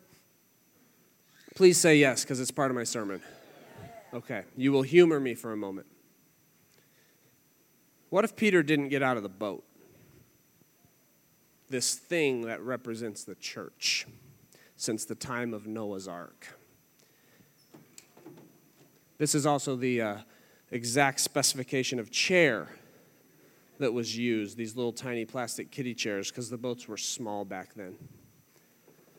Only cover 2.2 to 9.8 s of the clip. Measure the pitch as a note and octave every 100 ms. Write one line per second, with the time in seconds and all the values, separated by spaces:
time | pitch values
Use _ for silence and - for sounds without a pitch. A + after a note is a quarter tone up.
2.2 | - C3 B2+ - C3+ B2 A2+ A#2+ G2+ F#2
3.2 | - - - - - - - - - B2
4.2 | - A2+ - C3 C3+ C#3 C3 E3+ F3 D3+
5.2 | C3 A2 A#2 G#2+ G2 F#2+ - _ _ _
6.2 | _ _ _ _ _ _ _ _ _ _
7.2 | _ _ _ _ _ _ _ _ - F3+
8.2 | A3 - G#3+ F#3 D3 D3+ C#3 C#3 C3+ A#2+
9.2 | G2+ F#2+ G#2+ F#2 - _